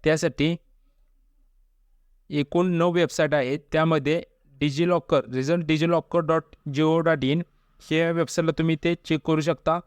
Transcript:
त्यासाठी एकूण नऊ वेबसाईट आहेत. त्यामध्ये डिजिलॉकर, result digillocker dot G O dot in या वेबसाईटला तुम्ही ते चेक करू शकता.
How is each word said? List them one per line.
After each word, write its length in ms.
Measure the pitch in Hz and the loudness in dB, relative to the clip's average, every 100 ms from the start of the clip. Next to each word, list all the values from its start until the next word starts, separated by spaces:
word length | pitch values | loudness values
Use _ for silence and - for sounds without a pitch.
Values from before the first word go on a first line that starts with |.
त्यासाठी 520 | 156 156 170 - 151 170 _ _ _ _ _ _ _ _ _ _ _ _ _ _ _ _ _ | 0 0 -2 0 -2 -2 _ _ _ _ _ _ _ _ _ _ _ _ _ _ _ _ _
एकूण 360 | 147 139 175 185 | -4 -2 0 0
नऊ 260 | 170 175 | 2 2
वेबसाईट 420 | 175 165 - 151 | 2 0 0 0
आहेत. 240 | 147 127 147 _ | 0 0 -4 _
त्यामध्ये 500 | 156 160 160 135 165 - _ _ - | 0 2 2 0 -2 -4 _ _ -4
डिजिलॉकर, 680 | 147 139 170 170 - 151 | -4 0 0 0 2 0
result 380 | 117 127 135 175 | 0 -4 -2 -2
digillocker 640 | 156 156 165 170 - 175 | 0 0 2 0 0 -2
dot 500 | 160 160 - - - | 0 -2 -2 -16 -8
G 80 | 139 | 0
O 180 | 156 160 | 2 2
dot 340 | 165 156 127 | 2 0 0
in 80 | 156 170 _ _ _ - | -2 -4 _ _ _ -4
या 200 | 156 165 | -2 0
वेबसाईटला 420 | 170 160 - 165 156 | 0 -2 0 -2 0
तुम्ही 180 | 160 160 | 0 0
ते 100 | 170 | -2
चेक 260 | 170 - 156 - | -4 -4 -4 0
करू 140 | 156 | 0
शकता. 400 | 151 151 - 170 | 0 -2 -2 -4